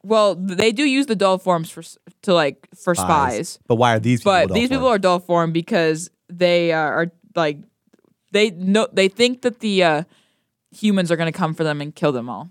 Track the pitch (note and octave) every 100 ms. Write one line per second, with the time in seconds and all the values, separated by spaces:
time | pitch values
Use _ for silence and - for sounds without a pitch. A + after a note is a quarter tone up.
0 | G3 A3 G3+ F3 F#3+ F3+ A3 A3+ D4 C4
1 | C4+ G3+ F#3+ F#3 F#3 E3+ D#3+ - E3 -
2 | - _ - F3 C#3+ - _ - - F3
3 | F#3 D#3 C3 A2 E3 - _ A#2 A#2+ A2
4 | A2+ B2 G3+ F#3 C#3 F#2+ A#3+ C4+ B3+ G#3
5 | F#3 F3 F3+ F3 E3 E3 E3 G#3 D#3+ D#3
6 | F3+ _ _ F3 F3+ F3 E3+ D#3+ D3+ B2
7 | E3+ _ _ F3 D#3 D3 - _ _ _
8 | _ _ _ G3+ A3 E3+ F#3 G#3 A3 -
9 | F#3+ G3 B3 B3+ B3 - A3 F#3+ E3+ D3+
10 | F3 _ _ _ _ _ _ - G#3+ G3
11 | E3+ E3 E3 D#3 F3+ D#3+ D#3+ D3 D3 -
12 | D3+ B2+ A#2+ G#2 E3+